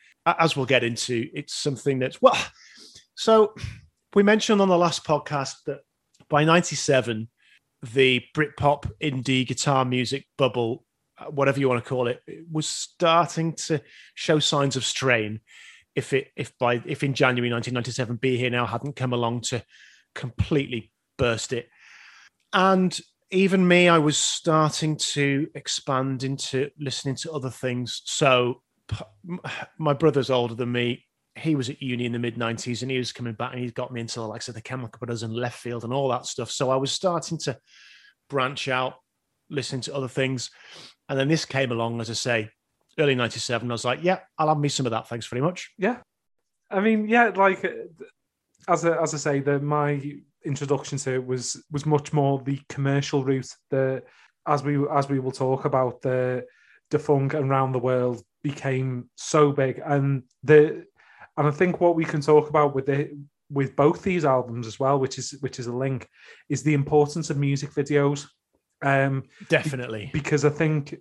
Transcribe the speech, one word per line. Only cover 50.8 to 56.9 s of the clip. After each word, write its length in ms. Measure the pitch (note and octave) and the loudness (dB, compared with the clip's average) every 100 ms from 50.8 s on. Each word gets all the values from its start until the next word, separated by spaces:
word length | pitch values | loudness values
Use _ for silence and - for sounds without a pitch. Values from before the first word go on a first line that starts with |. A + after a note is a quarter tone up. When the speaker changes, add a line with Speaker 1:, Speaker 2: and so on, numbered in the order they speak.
| - C#3 | -2 -6
Speaker 2:
to 160 | C3+ B2+ | -4 -4
it 100 | B2 | -4
was, 380 | B2+ A#2+ - - | -6 -6 -12 -8
was 140 | C#3+ D3 | -6 0
much 280 | D3 D3 | 0 0
more 280 | D3+ C#3 C3+ | 0 2 0
the 180 | C3 C#3 - | -4 -6 -8
commercial 540 | - C#3 C#3 C#3 D3 | -4 0 0 0 -2
route 260 | C3 C3+ - - _ | 0 -2 -4 -16 _
that, 320 | C3+ C3 C3 - _ _ _ - | -2 -2 -4 -10 _ _ _ -2
as 160 | C#3+ | -2
we, 240 | C#3 C#3+ C#3+ | 0 0 2
as 200 | C#3+ C#3 | 0 0
we 100 | C3+ | -2
will 120 | C3 | -2
talk 340 | - C3 C3 C#3+ | -2 -2 0 0
about, 360 | C3+ B2+ - | 2 0 -2
the, 440 | C3+ B2+ B2+ B2+ - _ _ _ _ | -2 0 0 -4 -8 _ _ _ _